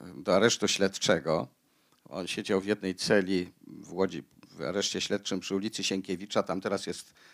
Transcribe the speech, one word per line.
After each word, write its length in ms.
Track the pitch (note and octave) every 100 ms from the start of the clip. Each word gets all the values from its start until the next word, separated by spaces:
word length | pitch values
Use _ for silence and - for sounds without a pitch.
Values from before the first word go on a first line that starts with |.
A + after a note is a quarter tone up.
| D#2+
do 220 | C#2+ - F#2+
aresztu 320 | A2+ - G#2
śledczego, 800 | - G2 - - F2 D2+ D#2+ - _ _ _ _ _ -
on 180 | E2+ F2
siedział 340 | - G#2 G2
w 60 | F#2+
jednej 280 | G#2 F#2
celi 580 | F#2 - G#2 F#2 F#2 F2 - -
w 260 | D#2 -
Łodzi, 300 | F2 F#2+ E2 - _ -
w 120 | -
areszcie 380 | D2 G2 G2 F#2+
śledczym 400 | - G2+ - F#2
przy 160 | - G2
ulicy 280 | A2 -
Sienkiewicza, 580 | G2 F#2+ F#2 F2+ G2+ A2
tam 180 | - F#2
teraz 260 | G#2 G2 -
jest, 280 | F2+ - _ -